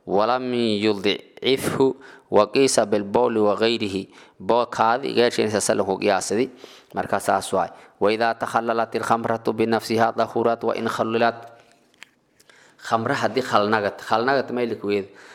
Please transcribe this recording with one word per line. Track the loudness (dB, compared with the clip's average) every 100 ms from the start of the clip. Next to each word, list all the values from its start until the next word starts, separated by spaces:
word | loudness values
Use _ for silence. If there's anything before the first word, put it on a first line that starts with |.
| -2
ولم | 0 2 0 -2
يضعفه | -2 0 0 0 0 -2 -2 -6 -4 0 0 0 2 2 0 -10 -20 0
وقيس | 2 4 4 4 4
بالبول | 2 0 0 2 2 2
وغيره. | 2 2 0 0 -2 -4 -6 -14 -20 -8
بو | 0 0 0
كهذه | 0 2 0 0
غير | 2 2
شيء | 2 0
سأله | 0 0 0 0 0
قياسدي. | 0 0 0 -2 -2 -6 -20 -20 -10
مركز | -8 -4 -2 0
أسواي. | -2 0 -2 -2 -8 -20 -2
وإذا | 0 2 0
تخللت | -2 -4 -2 -2 -2 -2 -4
الخمرة | 0 0 0 -2 -2
بنفسها | -2 0 0 0 0 0
طهورت | 0 -2 0 0 0
وإن | -2 -2 -4
خللت. | -4 -2 0 0 -2 -10 -20 _ _ _ _ -20 _ _ _ _ -20 _ _
خمرة | -2 -2 0
هدي | -2 -2 -2
خلنغت. | 0 2 4 2 0 -4
خلنغت | -2 0 2 0 0
ما | -4
يلك | -4 -4
ويد. | -2 -2 -4 -14 -20